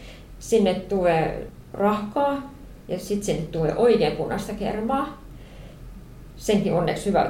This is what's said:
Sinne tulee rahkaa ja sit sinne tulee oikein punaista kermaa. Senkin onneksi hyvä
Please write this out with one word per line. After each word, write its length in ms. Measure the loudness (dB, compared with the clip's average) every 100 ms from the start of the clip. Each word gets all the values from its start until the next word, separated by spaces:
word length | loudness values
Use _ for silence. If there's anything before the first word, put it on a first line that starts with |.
| -16 -18 -18 -16
Sinne 340 | 2 4 4
tulee 720 | 2 0 2 4 4 2 -2 -10 -14 -16
rahkaa 800 | 0 2 2 -2 0 2 0 -6 -16 -18 -18 -8
ja 120 | -8
sit 240 | -2 -2
sinne 180 | 0 -2
tulee 340 | -2 0 0 4
oikein 420 | 6 6 4 2
punaista 360 | -2 -4 -6
kermaa. 680 | -4 -4 -2 0 0 -2 -8 -16 -16 -16 -16 -16 -16 -16 -16 -16 -18 -16 -8
Senkin 360 | 2 2 4
onneksi 320 | 2 2 0 2
hyvä 200 | 2